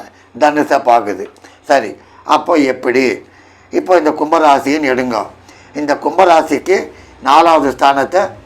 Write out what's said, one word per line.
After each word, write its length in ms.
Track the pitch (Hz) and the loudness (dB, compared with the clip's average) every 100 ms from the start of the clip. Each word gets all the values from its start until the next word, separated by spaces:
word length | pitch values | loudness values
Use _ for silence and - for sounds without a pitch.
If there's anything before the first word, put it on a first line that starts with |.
| - _ _ 120 | -8 _ _ -2
தனுசை 400 | 151 147 139 143 | 0 0 0 0
பார்க்குது. 440 | 117 117 104 92 104 - - - | 2 2 0 -6 -10 -16 -20 -12
சரி, 340 | - 139 107 - - - | -2 -2 -2 -10 -20 -14
அப்போ 300 | - 151 165 | -2 -2 0
எப்படி? 720 | 165 135 127 127 123 127 98 - _ _ _ _ | 0 0 -2 -2 0 0 -2 -10 _ _ _ _
இப்போ 260 | 175 160 180 | -4 2 2
இந்த 140 | 151 | 2
கும்பராசின்னு 800 | 151 151 165 156 139 135 156 139 | -2 -2 2 4 2 0 -2 -2
எடுங்க. 340 | 127 127 110 92 - - - - | -2 -2 -4 -6 -14 -20 -20 -16
இந்த 200 | 147 147 | -8 -4
கும்பராசிக்கு 800 | 143 151 185 180 165 151 135 165 202 - - - - | -4 -4 0 2 2 0 -4 -2 -2 -4 -16 -20 -8
நாலாவது 460 | 131 151 165 160 139 | 0 2 4 2 0
ஸ்தானத்தை 600 | 127 139 139 131 180 196 - | 0 0 0 -2 -2 -2 -8